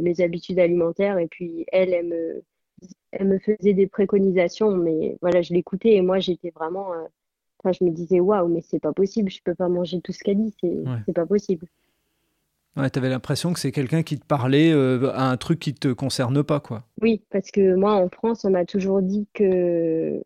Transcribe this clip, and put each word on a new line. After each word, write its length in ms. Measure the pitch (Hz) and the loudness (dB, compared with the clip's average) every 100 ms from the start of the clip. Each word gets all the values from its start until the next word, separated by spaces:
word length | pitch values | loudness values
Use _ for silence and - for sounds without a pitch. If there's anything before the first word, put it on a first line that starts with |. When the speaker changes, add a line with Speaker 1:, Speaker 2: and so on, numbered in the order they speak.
Speaker 1:
mes 200 | 175 170 | -2 0
habitudes 380 | 175 170 - 180 | 0 -2 -4 2
alimentaires. 600 | 175 175 170 170 202 190 | 2 4 0 0 -2 0
Et 100 | 165 | -4
puis, 360 | - 175 165 - | -6 -10 -10 -2
elle, 240 | 185 185 | 0 2
elle 140 | 175 175 | 0 -2
me, 340 | 170 165 151 - _ _ _ 180 - _ | -4 -6 -8 -14 _ _ _ -20 -20 _
elle 160 | - 196 | -2 0
me 100 | 190 | 0
faisait 340 | - 214 202 | 0 0 2
des 140 | 190 196 | 4 2
préconisations, 840 | - 190 202 190 185 175 - 220 | 2 2 2 2 2 0 2 0
mais 440 | 190 170 160 151 - | 2 0 0 -2 -2
voilà, 220 | 180 175 | 0 2
je 120 | 170 | 2
l'écoutais 400 | 175 - 190 226 | -2 -2 0 4
et 80 | 208 | 4
moi, 160 | 185 190 | 4 0
j'étais 320 | 185 170 175 | -2 -4 -8
vraiment, 420 | 160 160 190 196 | -8 -8 -6 -8
euh... 120 | 170 160 _ _ _ _ _ | -8 -10 _ _ _ _ _
Enfin, 120 | 190 | -2
je 120 | 180 | 2
me 60 | 180 | 0
disais, « 280 | 160 170 185 | 0 0 2
Waouh, 280 | 180 208 175 | 4 2 2
mais 120 | 165 | -2
c'est 200 | - 160 | -4 -4
pas 120 | 156 | -4
possible, 380 | 151 196 - 196 | -2 -2 0 -4
je 100 | - | -4
peux 100 | - | -6
pas 140 | 170 180 | -2 -2
manger 320 | 175 175 175 | -2 -2 -6
tout 100 | - | -8
ce 140 | 180 | -8
qu'elle 180 | - 202 | -2 0
dit, 120 | 220 - | -2 -4
c'est, 60 | 175 | -4
Speaker 2:
Ouais. 320 | 170 151 120 107 | -4 -6 -6 -4
Speaker 1:
c'est 80 | |
pas 120 | 170 165 | -4 0
possible. » 420 | 202 - 180 175 _ _ _ _ _ _ _ _ _ _ 147 | -2 -2 -6 -6 _ _ _ _ _ _ _ _ _ _ -4
Speaker 2:
Ouais, 140 | 135 | -2
t'avais 200 | 143 127 | 0 -2
l'impression 420 | 127 - 143 170 | -2 -4 -4 -2
que 80 | 175 | -2
c'est 100 | 135 | -4
quelqu'un 320 | 135 127 160 | -4 -2 -2
qui 160 | 160 147 | -2 -6
te 80 | - | -2
parlait, 460 | 143 123 139 160 | -2 2 4 4
euh, 400 | 156 131 127 127 | 4 2 2 0
à 160 | 120 131 | 0 0
un 60 | 127 | 0
truc 240 | - 165 | -2 -2
qui 120 | - | -2
te 200 | 131 143 | -4 -2
concerne 500 | 123 135 - 123 139 | -2 -4 -2 0 0
pas, 160 | 143 147 | 0 -2
quoi. 240 | - 110 - - | -2 -12 -12 -2
Speaker 1:
Oui, 220 | 226 214 - | 0 0 -2
parce 220 | 196 - | -6 -4
que 240 | - 190 185 | 2 2 4
moi, 180 | 202 | 2
en 140 | 208 185 | 2 0
France, 360 | - 226 226 | -2 -4 -2
on 60 | 202 | 0
m'a 140 | 180 | 0
toujours 380 | 180 202 190 196 | 0 -2 0 0
dit 260 | 185 208 202 | 0 -4 -6
que, 840 | - 202 185 175 170 165 160 156 147 | 0 2 2 2 0 0 -2 -2 -6